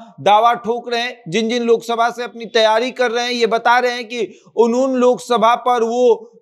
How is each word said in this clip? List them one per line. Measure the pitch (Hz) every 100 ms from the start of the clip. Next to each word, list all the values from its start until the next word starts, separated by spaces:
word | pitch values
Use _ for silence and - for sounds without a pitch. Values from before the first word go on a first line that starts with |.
| 214 -
दावा | 139 208 233 220
ठोक | 196 240 240
रहे | 233
हैं, | 247 240 165
जिन | 202 226
जिन | 247
लोकसभा | 233 226 226 233 233
से | 233
अपनी | 240 233 220
तैयारी | 233 220 220 254
कर | 247 247
रहे | 233 240
हैं, |
ये | 240 226
बता | 226 240 247
रहे | 247
हैं | 247 214
कि | 240 202 - _ 208
उन | 233 247
उन | 269 254
लोकसभा | 247 233 - 233 226 240
पर | 240 247
वो | 226 247 247 220 - _